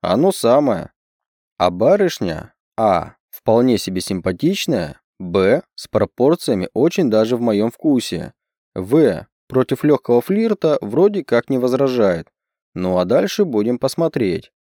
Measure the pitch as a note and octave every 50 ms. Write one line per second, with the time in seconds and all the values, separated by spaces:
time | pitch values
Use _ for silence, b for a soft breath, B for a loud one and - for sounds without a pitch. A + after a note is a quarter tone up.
0 | - F2 F2+ A2 D3+ G3 F#3 - - A#2 A#2+ C#3 D3 C#3 A2 E2+ D#2 - _ _
1 | _ _ _ _ _ _ _ _ _ _ _ _ F#2 F2+ F2+ F2+ G#2+ C3+ F#3 G#3
2 | G3+ F3 - - - F2+ D#2 D#2+ - - _ _ _ _ _ - A2+ G#2+ F#2+ E2+
3 | D#2+ - - _ _ _ _ - _ - A2 A#2 B2 C3 A#2+ G2+ - - F#2+ F#2
4 | F2 - G2+ F#2 E2 F#2+ F#2 F2 - E3 G3 F#3+ - - D#3+ G#2 E2+ D2+ C#2+ _
5 | _ _ _ _ F#2+ F2+ E2+ G2 F#2 F#2+ A#2 D#3+ - _ _ - - - - A2+
6 | G#2 - _ _ B2 C#3 E3 F3+ - - B2 G2 F2+ - _ - B2+ E3+ - -
7 | F3+ B2+ G#2+ G#2+ A2 A2+ B2 A#2+ A#2+ A#2 G#2+ G2+ G#2 A#2 - - - D#3+ C#3+ B2
8 | A2 - - E2 E2+ - - _ _ _ _ _ _ _ _ - F#2 F#2+ B2 D#3
9 | D#3+ A#2+ F#2 - - _ _ _ _ _ - B2+ B2+ - C#3 - - D3 D3 B2+
10 | _ - A#2+ A#2+ A#2+ - F#3+ G#3 A3+ A3+ G#3+ - - D#3+ D3+ - - G#2 G#2 C3+
11 | F3+ G#3 G#3 G3+ D3 - - A#2 - _ C3+ B2+ B2 B2+ B2 C3 C#3 C3+ B2+ B2
12 | A2 G2 F2+ E2 D#2+ _ _ _ _ _ _ _ _ _ _ F2 F#2 F#2 F#2 F2+
13 | F#2 F2+ A2+ D3+ F#3+ G3+ - - G#3 F3 B2+ G#2+ G#2 A2+ B2 B2 - C3+ - -
14 | E3+ E3 - D3+ A#2+ F#2+ E2+ - - _ _ _